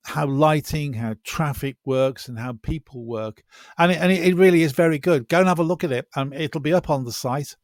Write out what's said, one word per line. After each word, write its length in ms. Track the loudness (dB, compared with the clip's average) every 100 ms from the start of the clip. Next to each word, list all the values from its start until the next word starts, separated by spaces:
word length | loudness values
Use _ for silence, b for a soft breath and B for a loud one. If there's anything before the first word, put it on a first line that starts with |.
| -8
how 200 | -4 -2
lighting, 640 | 2 4 2 -2 -6 -6
how 220 | -6 -6 -8
traffic 540 | -10 -4 -4 -4 -8 -8
works, 440 | -4 0 0 -2 -12
and 100 | -10
how 160 | -10 -8
people 440 | -6 -8 _ -14 -8
work. 360 | -6 -6 -10 _ B B 0
And 120 | 2
it, 60 | 4
and 120 | 2
it, 120 | 4
it 120 | 2 6
really 260 | 6 6
is 100 | 2
very 280 | 4 2 2
good. 280 | 2 0 2
Go 120 | 2
and 80 | 4
have 100 | 2
a 60 |
look 200 | 0 -2
at 80 | -2
it. 160 | -4 -4 -6
Um, 160 | -6
it'll 300 | -4 -6 -4
be 120 | 0
up 180 | 0 0
on 140 | -4 -4
the 60 |
site 440 | -6 -4 -4 -6 -16